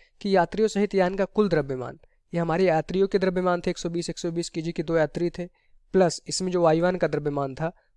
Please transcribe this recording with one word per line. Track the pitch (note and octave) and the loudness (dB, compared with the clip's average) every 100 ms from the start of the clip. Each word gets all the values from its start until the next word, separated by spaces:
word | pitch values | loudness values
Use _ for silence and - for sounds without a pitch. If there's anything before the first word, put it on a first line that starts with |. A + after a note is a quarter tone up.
| _ _ | _ _
कि | G3+ F#3+ | 0 2
यात्रियों | E3+ F#3+ G#3+ | 2 2 0
सहित | G3 G3+ G3 | 2 0 2
यान | F3+ F#3+ | 0 0
का | G3 | -2
कुल | - G#3 | 2 2
द्रव्यमान, | D#3+ C#3 C3 B2 C3+ _ _ _ | 2 0 -6 -8 -12 _ _ _
ये | E3+ | -4
हमारे | E3+ E3 | -2 2
यात्रियों | F#3 D#3+ D#3 F3+ F#3+ | 4 2 0 0 2
के | G3+ | 2
द्रव्यमान | F#3 F3+ F3+ F3 | 0 0 0 0
थे | F3+ | -2
एक | F3 | -4
सौ | F3 | -6
बीस, | E3+ E3+ | -6 -6
एक | E3 | -6
सौ | F3 | -6
बीस | E3+ E3+ | -4 -6
केजी | - D#3+ | -6 -6
के | E3+ | -6
दो | D#3 E3 | -2 0
यात्री | D3+ - E3+ | 0 0 -4
थे, | - F3 _ _ - _ | -4 -12 _ _ -20 _
प्लस | F#3+ F3+ - - | 2 4 2 -8
इसमें | - F#3 | -6 -2
जो | F3+ | 2
वायुयान | E3 D#3+ F3 F#3 | 4 4 2 0
का | E3+ | 0
द्रव्यमान | D3 D3 C#3+ C#3 C3 | 0 -2 -4 -4 -4
था, | D#3+ - _ | -6 -6 _